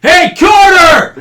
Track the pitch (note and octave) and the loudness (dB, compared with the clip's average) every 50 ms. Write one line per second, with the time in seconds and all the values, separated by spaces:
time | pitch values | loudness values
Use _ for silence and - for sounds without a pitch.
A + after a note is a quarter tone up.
0 | - C#4+ E4+ F4+ F4+ - - - D#4+ G#4 G#4 G4+ G4+ G4 F#4 F4 E4+ E4 D#4 C#4 | -2 0 0 0 -2 -4 -2 -2 -2 0 2 2 2 2 2 2 2 2 0 0
1 | - - - - | -2 -6 -12 -20